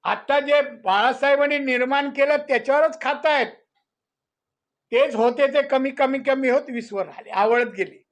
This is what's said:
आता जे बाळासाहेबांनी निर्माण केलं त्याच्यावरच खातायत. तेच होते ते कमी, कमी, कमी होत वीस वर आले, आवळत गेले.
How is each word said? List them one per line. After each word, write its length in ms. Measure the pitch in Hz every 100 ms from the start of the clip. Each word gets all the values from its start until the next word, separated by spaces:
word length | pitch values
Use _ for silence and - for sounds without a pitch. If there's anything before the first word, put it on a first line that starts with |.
आता 360 | 180 202 - 285
जे 200 | 277 294
बाळासाहेबांनी 960 | 277 233 185 196 240 247 277 285 285 285
निर्माण 520 | 269 247 254 277 285
केलं 260 | 277 277 294
त्याच्यावरच 640 | 294 240 247 285 311 320
खातायत. 460 | 262 294 311 294 226 - _ _ _ _ _ _ _ _ _ _ _ _ _
तेच 220 | 233 285
होते 320 | 220 240 240 277
ते 160 | 294
कमी, 280 | 285 269 269
कमी, 280 | 269 269 269
कमी 300 | 269 269 262
होत 140 | 247 -
वीस 240 | 240 226
वर 160 | 196 185
आले, 220 | - -
आवळत 360 | 185 220 240 233 190
गेले. 300 | 165 - _